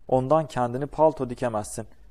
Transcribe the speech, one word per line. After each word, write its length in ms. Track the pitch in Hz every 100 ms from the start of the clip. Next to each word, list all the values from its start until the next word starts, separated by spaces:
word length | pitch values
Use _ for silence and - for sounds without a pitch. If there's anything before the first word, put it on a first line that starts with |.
| -
Ondan 380 | 131 127 156 147
kendini 400 | 127 120 123 143
palto 440 | - 156 156 123
dikemezsin 560 | 123 123 107 107 - 107 - -